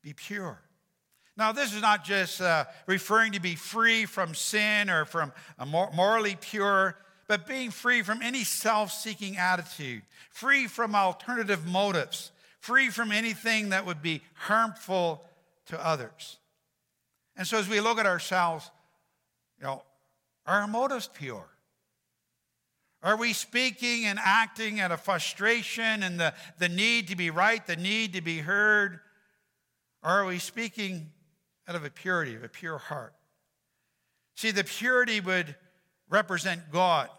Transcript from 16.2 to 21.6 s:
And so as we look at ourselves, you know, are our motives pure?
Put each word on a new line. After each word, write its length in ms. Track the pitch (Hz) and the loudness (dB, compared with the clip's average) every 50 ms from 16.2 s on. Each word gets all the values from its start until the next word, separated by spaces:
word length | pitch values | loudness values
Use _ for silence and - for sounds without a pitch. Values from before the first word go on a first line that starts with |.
| - - - _ _ _ _ _ _ _ _ _ _ _ _ _ _ _ _ _ _ _ _ | -18 -18 -18 _ _ _ _ _ _ _ _ _ _ _ _ _ _ _ _ _ _ _ _
And 100 | - 185 | -8 -6
so 100 | - 226 | -2 0
as 120 | 220 202 185 | 0 0 2
we 120 | 220 202 | 0 2
look 180 | 214 226 233 220 | 2 2 2 2
at 60 | 214 | 2
ourselves, 680 | 202 180 170 - - 190 185 175 170 165 156 - - _ _ _ _ _ _ _ _ _ _ _ _ _ _ _ _ _ _ | 2 2 2 -2 -2 0 2 2 2 0 -4 -10 -16 _ _ _ _ _ _ _ _ _ _ _ _ _ _ _ _ _ _
you 60 | - | -8
know, 180 | 139 135 131 - _ _ _ _ _ _ _ _ _ _ _ _ | -8 -8 -8 -10 _ _ _ _ _ _ _ _ _ _ _ _
are 180 | - 180 208 202 | 0 0 0 0
our 60 | 208 | 0
motives 400 | 214 233 254 269 269 240 - - | -2 0 0 0 -2 -4 -6 -10
pure? 380 | - - 147 131 120 101 80 - _ _ | -12 -12 -10 -10 -10 -12 -14 -18 _ _